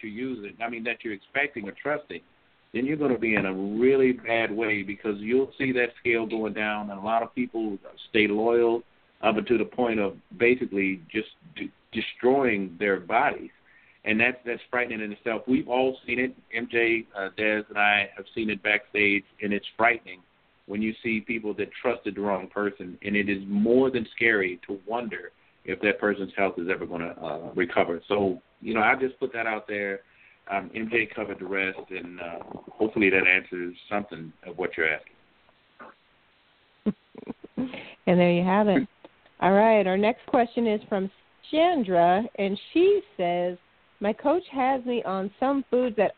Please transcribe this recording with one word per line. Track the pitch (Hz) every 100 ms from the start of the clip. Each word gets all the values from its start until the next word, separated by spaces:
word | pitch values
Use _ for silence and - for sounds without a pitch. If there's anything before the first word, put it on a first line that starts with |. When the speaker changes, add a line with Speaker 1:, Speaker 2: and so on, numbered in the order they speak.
Speaker 1:
you're | 110
using, | 107 131 117 101 -
I | 117
mean, | 117
that | 113 113
you're | 117
expecting | 101 - 139 143 120 98
or |
trusting, | - 139 147 - 85 - _ _ _ _
then | 113 131
you're | 151
gonna | 143 117
be | 110 107
in | 98
a |
really | 95 101 107 127 135 131
bad | 120 110 117 110
way, | 104 110 104
because | 98 101 110 101
you'll | 107 127 131 -
see | 135
that | 127 120 -
scale | 123 117 107
going | 110 107
down, | 104 107 107 104
and | 98
a |
lot | 104 113
of | 113 -
people | 123 113 110 98 - - -
stay | 110 104
loyal | 104 113 117 117 117 - _ _ _
uh, | 107
but | 107 101
to | 117
the | 104
point | - 120 110
of | 98 - _ 92
basically | 120 123 117 98 95 92 80
just | 107 - - - -
de-, | - - _
destroying | 113 - - 120 135 131 104 95 82
their | 104 95
bodies. | 87 113 143 - - - _ _ _ _ 104
And | 110
that's, | 120 127 120
that's | 117 -
frightening | 123 120 113
in | 104
itself. | 104 120 110 -
We've | 135 -
all | 123 131 131 -
seen | 120
it. | 131 - _
M | 113 117
J, | 117 113 113 113 101
uh, | 95 -
Dez, | 107 107 104
and | 104
I | 104 104 101 -
have | 98 -
seen | 110
it | 104
backstage, | 107 104 - 104 104 101 - _
and | 104
it's | 101 - -
frightening | 113 117 - 92 _ _ _ _ -
when | 104
you | 110 113
see | 120 110
people | 104 113 107 98
that | 98 -
trusted | 127 117 107 98
the |
wrong | 101 92 95
person, | 101 101 - 90 87
and | 101 104
it | 101
is | 98 98
more | 101 113 127 131
than | 127 110 -
scary | 117 107 92 90 -
to | 98 92
wonder | 117 113 104 87 _ _ _ -
if | 92
that | 104 -
person's | 104 98 95 -
health | 98 90
is | 85
ever | 87 85
gonna, | 87 85 85
uh, | 82 78 82 92
recover. | 87 - 85 85 -
So, | 104 98 87 _ _
you | 107
know, | 113
I | 110 131
just | 131 -
put | 131
that | 117 113
out | 107 -
there. | 104 101 98 - _ _ _ -
Um, | 98 95 110
M | 110
J | 120 107
covered | - 98 95
the | 92
rest, | 98 95 92 -
and, | 92 87 90
uh, | 85 85 - - -
hopefully | - 110 113 98
that | 92 90
answers | 92 - 90 87 87 -
something | 104 98 80 80 - 90
of | 85
what | 90 -
you're | 80
asking. | 76 - _ _ _ _ _ _ _ - _ _ _ _ _ _ _ _ _ 214
Speaker 2:
<laughs> | - _ - - - - - 254 - - - -
And | 180
there | 175
you | 175
have | 185 196 208
it. | 170 - _ - _ _ -
All | 180
right, | 196 220 214 185
our | 190
next | 208 240 -
question | 262 240 - 233
is | 214 -
from | 202 196 - _ _ -
Chandra, | 311 339 330 190 175 170 185 233 -
and | 196 202 -
she | 320 381 403 - -
says, | 175 175 180 180 _ _ _ _
"My | 202
coach | - 277 349 -
has | 269 254 269 247
me | 240
on | - 190 196 -
some | 254 277 -
foods | 247 254 214
that | 185